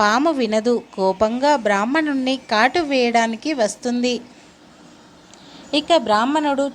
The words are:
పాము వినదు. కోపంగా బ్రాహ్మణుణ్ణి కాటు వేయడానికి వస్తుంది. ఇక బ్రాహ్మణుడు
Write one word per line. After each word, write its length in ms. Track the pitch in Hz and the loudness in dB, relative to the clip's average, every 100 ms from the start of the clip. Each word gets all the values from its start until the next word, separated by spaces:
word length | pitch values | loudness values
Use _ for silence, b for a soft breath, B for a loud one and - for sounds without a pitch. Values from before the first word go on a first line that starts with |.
పాము 300 | 208 233 320 | 0 2 2
వినదు. 520 | 277 220 220 220 233 - - | 0 0 0 0 -2 -4 -2
కోపంగా 600 | 190 185 220 247 285 285 | -2 0 0 2 2 2
బ్రాహ్మణుణ్ణి 800 | 214 202 226 311 302 269 254 262 | 2 0 0 -2 -2 -2 -2 -4
కాటు 420 | - 214 254 349 | -2 0 2 0
వేయడానికి 760 | 294 262 240 233 226 220 302 | 0 0 2 2 0 -2 -4
వస్తుంది. 680 | 285 208 - 247 247 247 240 - - - - - - - - - - - B B B B | -2 -2 -4 -4 -2 -2 -4 -8 -20 -20 -20 -20 -20 -20 -20 -20 -20 -20 B B B B
ఇక 220 | 294 294 330 | -4 2 2
బ్రాహ్మణుడు 760 | 214 208 254 302 294 277 277 | 2 0 2 0 0 0 -2